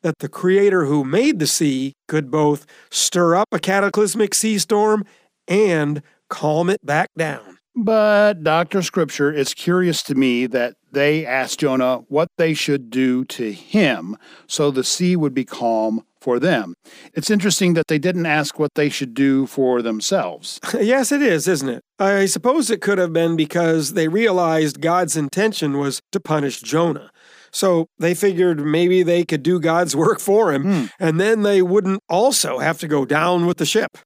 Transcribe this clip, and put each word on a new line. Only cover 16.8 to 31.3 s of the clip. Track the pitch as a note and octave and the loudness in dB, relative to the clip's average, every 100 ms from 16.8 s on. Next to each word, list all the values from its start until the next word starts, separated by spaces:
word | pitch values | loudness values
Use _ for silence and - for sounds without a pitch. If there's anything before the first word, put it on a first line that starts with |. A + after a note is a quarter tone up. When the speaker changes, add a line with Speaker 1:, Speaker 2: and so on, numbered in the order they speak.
| - - - | -20 -20 -10
Speaker 2:
It's | - - | -8 0
interesting | G#3 G3 - F3+ | 0 2 2 2
that | E3 D3+ | 2 0
they | D#3 | 0
didn't | F3 F3+ E3 | 0 -2 0
ask | D3+ D3 - | 0 -2 -4
what | D3 - | -4 0
they | D3 | -2
should | - C3 | -2 -8
do | A#2 C#3 C3+ C3 | 0 2 2 0
for | - B2+ B2 | 0 0 0
themselves. | A#2 G#2+ - F#3+ F#2 D#2+ - - - | -2 -4 -2 -2 -2 -8 -14 -12 -6
Speaker 1:
<laughs> | - | -2
Yes, | G#3 C4 B3+ | 2 2 2
it | C#4+ | 2
is, | C#4 D#3+ F3 | 2 2 0
isn't | E3 C3+ | -2 -2
it? | A#2+ _ _ | -8 _ _
I | G3 G3+ G3 | 0 2 0
suppose | - A#3+ D#4 A#3+ | 0 0 0 0
it | A3 | -2
could | G3 G3 | 0 0
have | F3 | 0
been | E3 E3 E3 | 0 0 0
because | D3+ F3 E3+ E3 C#3 | -2 0 0 0 0
they | F#3 D#3+ | -2 0
realized | F#3 A3+ F3+ E3+ D#3+ D#3 C#3 | 0 0 2 0 0 0 -2
God's | D#3+ F3+ F3 D#3+ | 0 0 0 -4
intention | C#3+ - A3 G#3 D3+ C#3 | -4 -2 -2 -2 -4 -2
was | C#3 C3 _ | -4 -6 _
to | F#3+ | -10
punish | - D#3 C#3+ - | -2 -2 -2 -6
Jonah. | A#2 D3+ E3+ D3 - _ _ - _ | -4 0 0 -2 -10 _ _ -20 _
So | - F#3+ E3+ D#3+ _ | -4 0 0 -2 _
they | E3 | -2
figured | F3 G3+ F3 F3+ D#3+ D3 | 0 0 2 2 2 0
maybe | D#3 F3 F#3 | 2 2 2
they | E3+ F3 E3+ | 4 2 0
could | D#3 | -2
do | C#3 F3+ | 0 0
God's | D#3+ E3 F3+ - | 2 0 0 0
work | E3 A3 | 0 0
for | - G3+ G#3 | 2 2 4
him, | C#3 | 0
Speaker 2:
Hmm. | E3 F#3 A2 - | 0 0 -2 -2
Speaker 1:
and | E3 D#3+ | -2 0
then | G3+ | 2